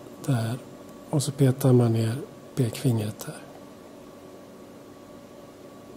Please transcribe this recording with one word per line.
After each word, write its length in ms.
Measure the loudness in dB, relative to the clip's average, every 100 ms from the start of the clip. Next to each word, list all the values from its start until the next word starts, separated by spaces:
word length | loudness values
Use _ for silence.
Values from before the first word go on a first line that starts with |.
| -16 -10 -2
där 320 | 0 0 -6 -10 -18 -18 -16 -4
och 120 | -2
så 100 | 0
petar 400 | 4 4 6 8
man 200 | 8 8
ner 220 | 4 2 -2 -8 -14 -8
pekfingret 680 | 0 0 2 2 2 0 -6
här. 120 | -10 -12 -14 -18 -18 -18 -20 -20 -20 -18 -18 -18 -20 -18 -18 -18 -20 -20 -18 -18 -18 -20 -20 -20 -20 -18 -18